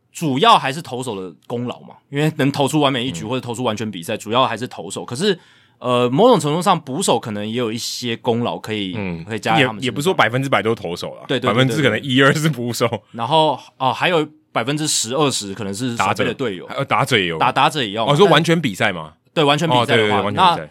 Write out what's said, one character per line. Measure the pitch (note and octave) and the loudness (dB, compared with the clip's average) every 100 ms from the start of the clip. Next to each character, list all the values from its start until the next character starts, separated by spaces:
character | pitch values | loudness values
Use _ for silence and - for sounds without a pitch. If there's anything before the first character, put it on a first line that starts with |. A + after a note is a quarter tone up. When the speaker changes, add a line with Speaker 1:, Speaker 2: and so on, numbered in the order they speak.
| _ | _
Speaker 1:
主 | - D#3 C3 | -6 -2 2
要 | A3+ F#3+ | 4 4
还 | C3+ | 2
是 | D#3 | -6
投 | - - | -8 -8
手 | B2 G2 | -6 -8
的 | F#2 C#2+ - | -10 -14 -10
功 | A#2+ A#2+ | -6 -6
劳 | - | -8
嘛， | - - - | -14 -20 -8
因 | C#3 | 0
为 | D#3 D#3 | 0 2
能 | C#3 | 0
投 | D3 C3+ | 2 2
出 | D#3 | 4
完 | C#3 | 2
美 | C3 C3 | 0 -4
一 | |
局 | E2+ G#2+ | -6 -6
Speaker 2:
嗯。 | |
Speaker 1:
或 | B2+ | -6
者 | |
投 | B2 | -6
出 | A2+ B2 | -4 -2
完 | G#2+ | -2
全 | A2 | -6
比 | F#2+ | -6
赛， | F2 G#2+ | -8 -8
主 | G#2 | -2
要 | A#2+ B2 | 0 0
还 | A2 | -2
是 | A#2+ | -8
投 | - F2 | -10 -12
手。 | A2+ | -10
可 | - A#2+ | -10 -2
是， | G#3 F3 _ _ _ _ | -2 -2 _ _ _ _
呃， | B2 B2 B2 | 0 2 2
某 | C#3 B3 | 6 6
种 | G#3 | 6
程 | C#3+ | 2
度 | E3 | 0
上， | F#3 E3+ | 2 0
捕 | - C#3 | -2 -4
手 | G3 B2 | 0 0
可 | A#2+ | -2
能 | G#2 G#2+ | -8 -4
也 | |
有 | A#2+ A2+ | -4 -4
一 | A2+ | -4
些 | - - B2 A#2 | -8 -8 -6 -4
功 | B2+ A#2 | -2 0
劳 | A2+ F2 | -2 -4
可 | A2 | -6
以， | G#2+ F#2+ G#2 | -6 -6 -6
Speaker 2:
嗯， | F#2+ E2 F2 | -6 -8 -8
Speaker 1:
可 | A2 | -6
以 | |
加 | - A2 | 0 2
在 | B2+ | 2
他 | |
们 | G#2 | 0
身 | |
上。 | |
Speaker 2:
也， | B2 | -6
也 | |
不 | C3+ | -2
是 | E3 | -2
说 | |
百 | E3+ A2 | 2 2
分 | B2 | 2
之 | C3+ | 0
百 | A2+ | 0
都 | G#2+ | 2
是 | A#2 | -2
投 | E2+ F2 | -4 -8
手 | E2 B1+ | -10 -12
啦， | - | -4
Speaker 1:
对， | B2+ | -2
对， | |
对， | B2 | 0
Speaker 2:
百 | |
分 | A2+ C3 | 2 2
之 | D#3 | 2
可 | B2+ | 0
能 | G#2+ | 0
一 | C#3 B2+ | 0 4
二 | C#3 | 4
Speaker 1:
对， | D#3 | 4
对。 | |
Speaker 2:
是 | D#3 | 0
捕 | B2 A#2+ | -2 -6
手。 | A2+ A#2 A2 _ | -2 -2 -2 _
Speaker 1:
然 | A#2 A#2 | -8 0
后， | D#3+ D#3 B2 - - | 2 2 0 -10 -2
哦， | C3 | -2
还 | G#2+ D3+ | 0 2
有 | E3+ D3+ _ _ | 2 0 _ _
百 | C3 | -4
分 | A#2 D3+ | -2 -2
之 | D3+ | -2
十 | - A2 | -2 -2
二 | C3+ C#3+ | 0 0
十 | - G2+ | 0 -6
可 | G2 G2 | -8 -8
能 | |
是 | G2 B2+ A#2 | -6 -6 -2
守 | G2+ G#2+ | 0 0
备 | |
的 | A2 | -2
队 | A2 B2 F2+ | -2 -4 -6
友。 | - | -8
Speaker 2:
打 | |
者， | |
还 | B2+ | -6
有 | C3+ | 0
打 | A2 | 0
者 | C3 A#2 | 2 2
也 | F2 | 2
有。 | D#2+ | 2
Speaker 1:
打， | B2+ | 2
打 | C3+ D3+ | 4 2
者 | D3+ | 0
也 | A2 | -4
要 | G#2 A#2 | -2 2
嘛， | |
Speaker 2:
哦， | D3 | 4
说 | G3 | 6
完 | D#3+ | 6
全 | E3 E3+ | 4 0
比 | C#3+ | 0
赛 | F#2 A2 | 0 0
嘛？ | E2+ D#2 _ _ E3+ | -2 -10 _ _ 0
Speaker 1:
但 | |
对， | |
完 | C#3+ D3+ | 2 2
全 | E3 | 2
比 | |
赛 | B2 | 2
的 | A2+ | 4
话， | |
Speaker 2:
哦， | A#2 | 2
对， | |
对， | G#2+ | 2
对， | G#2 | 0
完 | G2+ | 0
全 | |
比 | B2 | 2
赛。 | F#3 D#3 | 2 2
Speaker 1:
那 | D#2 | -6